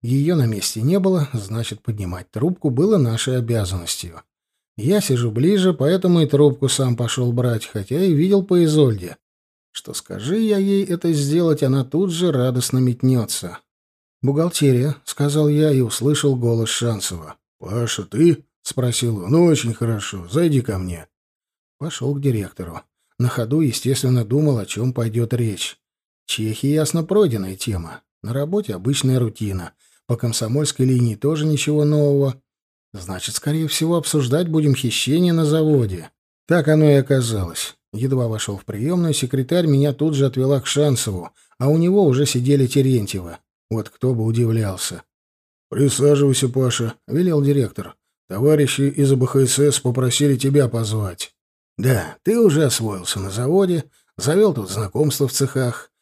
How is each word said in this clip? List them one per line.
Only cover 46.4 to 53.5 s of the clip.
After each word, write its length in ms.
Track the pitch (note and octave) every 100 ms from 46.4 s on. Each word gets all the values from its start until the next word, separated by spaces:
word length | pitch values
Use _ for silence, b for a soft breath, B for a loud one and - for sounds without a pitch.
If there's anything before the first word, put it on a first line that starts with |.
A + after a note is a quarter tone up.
| C3+
Паша», — 460 | B2+ C3 B2 A2+ - -
велел 340 | C#3+ F3+ D#3
директор. 540 | C#3 C#3+ - - G2 - _ _ _
«Товарищи 540 | F#2+ C3+ D3+ C#3 -
из 280 | C#3 C#3+ C#3
А 20 | C3+
Б 100 | B2+
Х 220 | C3+ B2+
С 100 | -
С 220 | D3 C3
попросили 560 | B2+ B2 B2+ - D3 C3
тебя 320 | C3+ C#3+ B2+
позвать». 640 | A#2 A2 A2 G2+ F2 - _ _ _ _ -
«Да, 400 | A2+ A#2+ E2+ -
ты 140 | - A#3
уже 280 | A3 D3 D3
освоился 560 | - A2+ F#2+ E2+ -
на 80 | F2+
заводе, 560 | F#2+ B2+